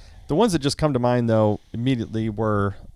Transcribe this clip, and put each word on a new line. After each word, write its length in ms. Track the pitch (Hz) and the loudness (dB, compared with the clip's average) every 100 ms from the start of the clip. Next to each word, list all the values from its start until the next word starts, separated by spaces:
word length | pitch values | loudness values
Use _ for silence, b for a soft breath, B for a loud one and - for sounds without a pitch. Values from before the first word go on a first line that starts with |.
| b b - | b b -4
The 60 | |
ones 180 | 147 233 | 0 2
that 60 | 165 | 0
just 160 | 139 - | -2 0
come 140 | 151 | 0
to 40 | 131 | 2
mind, 300 | 123 123 117 | 2 2 2
though, 320 | 110 107 104 - | 4 2 0 -6
immediately 540 | 110 123 131 101 110 110 | -6 -2 -2 -2 -4 -4
were, 460 | 107 110 104 101 95 - | -2 -2 0 0 -4 -12